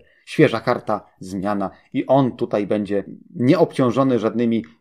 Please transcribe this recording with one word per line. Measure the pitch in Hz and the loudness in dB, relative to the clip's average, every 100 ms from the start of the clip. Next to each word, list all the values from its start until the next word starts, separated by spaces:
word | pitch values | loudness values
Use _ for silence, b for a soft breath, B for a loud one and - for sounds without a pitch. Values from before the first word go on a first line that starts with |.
| b b - | b b -8
świeża | - 131 110 | 2 2 2
karta, | 123 117 - 104 - _ | -2 -4 -2 -6 -6 _
zmiana | 92 95 98 101 92 b b | -10 -6 -4 -4 -4 b b
i | 131 - | -8 2
on | 135 127 117 | 2 2 -2
tutaj | 117 107 98 | -4 -2 -2
będzie | 107 98 101 98 - _ - | -4 -2 -4 -4 -18 _ -2
nieobciążony | 123 170 170 - 127 113 135 120 | 2 4 2 2 0 2 0 2
żadnymi | 107 110 120 113 113 B | 0 0 0 -2 -4 B